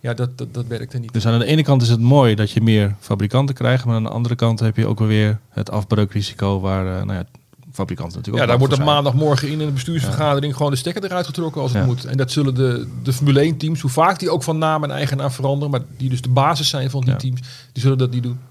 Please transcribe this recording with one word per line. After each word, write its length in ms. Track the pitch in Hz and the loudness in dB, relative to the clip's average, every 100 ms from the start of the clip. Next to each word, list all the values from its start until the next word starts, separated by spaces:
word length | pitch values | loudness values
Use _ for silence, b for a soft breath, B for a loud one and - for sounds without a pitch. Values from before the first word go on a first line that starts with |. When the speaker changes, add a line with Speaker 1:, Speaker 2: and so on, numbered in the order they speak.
Speaker 1:
ja, 140 | 123 | -6
dat, 240 | 117 123 - | -4 -4 -6
dat, 160 | 117 | -10
dat 120 | 120 117 | -8 -8
werkte 320 | 117 120 123 | -8 -8 -10
niet. 140 | 117 | -4
Speaker 2:
Dus 140 | 113 117 | -2 2
aan 120 | 117 | 2
de 60 | |
ene 180 | 113 156 | 4 2
kant 200 | 143 135 | 4 4
is 60 | 120 | 4
het 120 | 117 | 4
mooi 340 | 120 143 123 | 6 6 6
dat 160 | 107 107 | 4 2
je 100 | - | 2
meer 340 | 113 107 101 101 | 4 4 2 -2
fabrikanten 540 | - 98 101 127 139 | -4 -2 0 0 0
krijgt, 300 | 131 123 127 | 0 0 0
maar 100 | 127 | 0
aan 80 | 113 | -2
de 60 | 110 | -2
andere 260 | 104 117 | -2 -2
kant 260 | 120 117 113 | 0 0 2
heb 160 | 113 104 | 0 0
je 100 | 110 | 0
ook 120 | 107 | 0
weer 400 | 110 107 107 107 _ | 2 2 2 0 _
het 200 | - 101 | -8 -4
afbreukrisico 880 | 104 101 104 101 104 101 - 101 98 | -4 0 0 0 -2 -6 -4 -2 0
waar, 260 | 95 95 95 | -2 -2 -2
eh, 60 | 92 | -4
nou 80 | 98 95 | -4 -6
ja, 60 | - _ _ _ - | -8 _ _ _ -20
fabrikanten 440 | - 95 87 85 87 | -8 -8 -6 -8 -10
natuurlijk 100 | - 117 117 | -6 -2 2
Speaker 1:
Ja, 60 | |
Speaker 2:
ook 60 | 120 | 4
Speaker 1:
daar 0 | |
Speaker 2:
bang 0 | |
Speaker 1:
wordt 160 | 135 | 4
Speaker 2:
voor 80 | 143 | 2
Speaker 1:
op 60 | 147 | 2
Speaker 2:
zijn. 60 | 147 | 2
Speaker 1:
maandag 100 | 143 | 2
morgen 340 | 127 151 135 143 | 2 2 0 0
in 120 | 151 | -4
een 120 | 151 | -4
bestuursvergadering 760 | 135 127 160 120 117 151 139 147 | -4 -4 -4 -2 -2 0 0 -2
Speaker 2:
Ja. 40 | 131 | -2
Speaker 1:
gewoon 160 | 147 | -2
de 60 | 139 | -2
stekker 260 | 175 175 | -4 -6
eruit 220 | 190 180 175 | -6 -4 -6
getrokken 340 | 143 165 156 | -6 -6 -4
als 100 | 131 | -2
het 80 | 113 | 0
Speaker 2:
Ja. 60 | 127 | 0
Speaker 1:
moet. 180 | 123 | 0
En 120 | 123 135 | -4 -2
dat 140 | 131 | -2
zullen 220 | - 139 | 0 0
de, 340 | 127 131 120 120 - | 2 0 0 -6 -8
de 100 | 123 | -4
Formule 280 | 127 143 139 | 0 4 4
één 160 | 156 156 | 4 0
teams, 240 | 156 160 | -4 -2
hoe 100 | 139 | -2
vaak 280 | 127 165 185 | 2 2 2
die 120 | 180 | -2
ook 120 | 160 | -2
van 160 | 131 156 | -2 -2
naam 260 | 156 156 | 0 0
en 60 | 147 | -2
eigenaar 420 | 139 143 139 139 | -4 -2 -2 -4
veranderen, 380 | 127 135 143 147 | -2 -2 -2 -2
maar 100 | 135 - - | -4 -6 -6
die 120 | 131 | -4
dus 140 | 123 | -2
de 60 | 127 | 0
basis 400 | 127 139 165 147 | 2 2 2 -2
zijn 220 | 147 131 | -2 -4
van 100 | 135 | -2
die 100 | 127 | 0
Speaker 2:
Ja. 60 | - | 0
Speaker 1:
teams, 240 | 131 127 B B B | -2 -6 B B B
die 100 | - | 0
zullen 160 | 127 135 | 2 2
dat 120 | 127 | 0
niet 120 | 127 | 0
doen. 160 | 120 123 - | -4 -6 -12